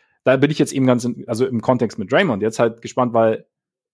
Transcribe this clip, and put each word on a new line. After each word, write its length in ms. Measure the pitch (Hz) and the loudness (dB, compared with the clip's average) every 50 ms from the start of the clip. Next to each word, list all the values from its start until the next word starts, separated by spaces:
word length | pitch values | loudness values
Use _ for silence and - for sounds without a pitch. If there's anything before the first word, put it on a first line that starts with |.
| _ _ _ _ - | _ _ _ _ 0
da 140 | 160 160 | 0 2
bin 140 | 156 127 151 | 2 2 0
ich 80 | 156 - | 2 0
jetzt 140 | 156 - - | -2 -2 0
eben 140 | 139 131 | 0 2
ganz 180 | 127 123 120 110 | 2 2 2 0
in, 220 | 120 123 - - | -4 -6 -8 -8
also 200 | - 120 110 127 | -6 -2 -2 -2
im 160 | 131 123 113 - | -2 -2 -4 0
Kontext 360 | - 127 120 123 104 - - | 0 0 0 0 -4 -4 -6
mit 140 | 101 92 131 | -6 0 0
Draymond 300 | 160 202 170 120 95 104 | 2 2 2 0 0 -2
jetzt 160 | 110 113 - | -2 0 0
halt 240 | 120 117 110 - - | 0 -2 -2 -4 -16
gespannt, 300 | 117 - - 123 120 113 | -10 -2 -2 -2 0 2
weil 340 | 117 113 110 110 - - _ _ _ _ _ _ _ _ _ | 2 2 2 2 -2 -6 _ _ _ _ _ _ _ _ _